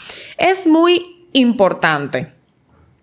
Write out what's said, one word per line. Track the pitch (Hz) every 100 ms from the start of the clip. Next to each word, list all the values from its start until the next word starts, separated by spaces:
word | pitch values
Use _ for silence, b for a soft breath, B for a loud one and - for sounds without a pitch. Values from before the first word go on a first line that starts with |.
| B B B -
Es | 330 381 359
muy | 320 339 349 - - _
importante | 277 240 220 185 175 170 151 143 131 - _ _ _ _ _ _ _